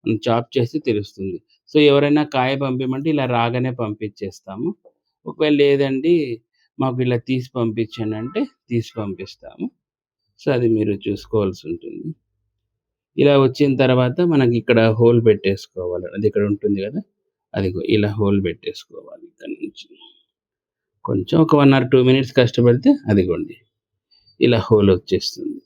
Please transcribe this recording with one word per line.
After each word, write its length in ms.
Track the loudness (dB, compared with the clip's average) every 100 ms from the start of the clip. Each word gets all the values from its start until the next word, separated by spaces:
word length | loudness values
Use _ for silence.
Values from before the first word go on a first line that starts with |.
| -4
మనం 120 | -4 0
చాప్ 200 | -2 0 -2
చేస్తే 200 | -2 -4
తెలుస్తుంది. 580 | -2 -4 -4 -10 -10 -10 _ _ _
So, 80 | 4 6
ఎవరైనా 340 | 4 4 2
కాయ 280 | 0 -2 -2 -2
పంపిమంటే 540 | -4 -4 -4 -4 -2
ఇలా 160 | -2 -2
రాగానే 460 | 0 0 -2 -4
పంపించేస్తాము. 960 | -6 -8 -6 -10 -10 -14 -14 -18 -8 -8 -8 _ _ _ _ -18
ఒకవేళ 300 | -4 0 4
లేదండి, 580 | 4 2 0 -2 0 0 -2 -8 _ _ _ -6
మాకు 180 | -4 -2
ఇలా 160 | -2 -2
తీసి 320 | -2 -6 -4 -4
పంపించండి 600 | -4 -4 -6 -6 -8 -6
అంటే 220 | -8 -6 -8 _ _
తీసి 220 | -6 -6 -10
పంపిస్తాము. 680 | -10 -10 -14 -16 -20 -12 -12 _ _ _ _ _ _ _
So, 60 | -2 0
అది 140 | 2
మీరు 260 | 0 0 -2 -6
చూసుకోవాల్సి 560 | -8 -4 -2 -2 -6 -12
ఉంటుంది. 400 | -12 -12 -14 -14 -14 _ _ _ _ _ _ _ _ _ 0
ఇలా 180 | 4 4
వచ్చిన 340 | 2 2 0 2
తర్వాత 460 | 2 2 0 0
మనకి 340 | 0 2 2 0
ఇక్కడ 220 | 2 4 4 4
హోల్ 240 | 4 6 4
పెట్టేసుకోవాలి. 800 | 2 0 -4 -8 -10 -8 -8 -8 -4
అది 100 | -2
ఇక్కడ 160 | 0 -2
ఉంటుంది 340 | -2 -2 -2
కదా, 200 | -4 -8 -12 _ _ _ _
అదిగో 280 | -4 -4 -4 0 0
ఇలా 140 | 0
హోల్ 280 | -2 0 0
పెట్టేసుకోవాలి 800 | -2 -6 -10 -12 -18 -20 -20 -20 -20
ఇక్కడ 240 | _ -16
నుంచి. 380 | -14 -14 -16 -20 -20 -20 _ _ _ _ _ _ _ _ _ -6
కొంచెం 340 | -6 0 2
ఒక 160 | 4 6
one 180 | 6
or 100 | 4
two 180 | 2 2 4
minutes 240 | 2 2 0
కష్టపడితే 540 | 0 2 2 4 2 0 2
అదిగోండి 460 | 0 2 -4 -6 -14 _ _ _ _ _ _ _ _
ఇలా 180 | 2 2
హోల్ 320 | 2 4 4
వచ్చేస్తుంది. 680 | 2 0 -4 -4 -10 -12 -12